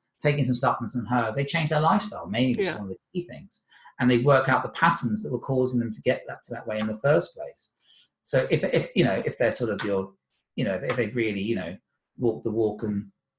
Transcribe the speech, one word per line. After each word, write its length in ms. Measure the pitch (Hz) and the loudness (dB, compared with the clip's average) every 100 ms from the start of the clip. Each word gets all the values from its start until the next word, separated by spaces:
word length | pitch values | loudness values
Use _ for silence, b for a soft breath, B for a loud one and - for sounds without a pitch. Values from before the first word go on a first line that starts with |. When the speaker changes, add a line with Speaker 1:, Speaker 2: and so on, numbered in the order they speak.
| _ _ | _ _
Speaker 1:
taking 240 | 151 147 127 | 0 2 2
some 100 | 120 | 2
supplements 400 | 127 - 110 120 | 0 0 -2 -4
and 120 | 113 | 0
herbs. 240 | 123 113 113 | 0 0 0
They 100 | 143 | -2
change 240 | 170 156 | -2 0
their 100 | 151 | 2
lifestyle, 460 | 156 202 - - - | 4 2 0 -6 -4
mainly, 280 | 208 262 - | 0 2 2
which 120 | 392 | 0
is 60 | |
Speaker 2:
Yeah. 60 | - | -2
Speaker 1:
one 40 | |
of 60 | - | -6
the 80 | 180 _ | -10 _
key 140 | 185 - | -8 -6
things. 380 | 147 - - b b b - | -10 -16 -20 b b b 0
And 100 | 123 | 4
they 100 | 123 | 4
work 280 | 131 135 131 | 6 6 6
out 160 | 127 | 2
the 60 | 117 | 0
patterns 540 | - 170 - 117 104 | 2 2 2 0 -2
that 80 | 151 | -4
were 80 | 127 | -6
causing 400 | - 131 127 123 | -2 0 2 0
them 120 | 113 | -2
to 100 | 110 | -2
get 220 | - 117 - | 0 0 -4
that 160 | - | -14
to 100 | - | -12
that 140 | 113 - | -10 -6
way 120 | 107 | -4
in 80 | 107 | -4
the 120 | 107 | 0
first 360 | 139 160 - - | 2 2 2 -6
place. 380 | 78 - - b b b b _ | -12 -12 -18 b b b b _
So 240 | - 139 131 | -2 0 2
if, 140 | 151 | 2
if, 280 | 190 165 156 - | 2 0 0 2
you 80 | |
know, 180 | 131 98 - | 2 2 -2
if 120 | - | 0
they're 140 | 117 | 0
sort 200 | - 117 | 0 -2
of 120 | 104 | -2
your, 300 | 107 98 95 - _ _ _ - | -2 -2 -2 -10 _ _ _ -4
you 100 | 113 | -2
know, 100 | 95 | -2
if, 80 | |
if 120 | - 123 | -2 -2
they've 200 | 110 123 | -2 -2
really, 260 | 110 98 | -2 -2
you 140 | 101 113 | -2 -2
know, 200 | 85 95 _ _ _ - | -4 -10 _ _ _ -4
walked 260 | 120 110 | -2 0
the 80 | 113 | -2
walk 320 | 107 107 107 | 0 0 -2
and 240 | 107 104 101 _ _ | -4 -4 -6 _ _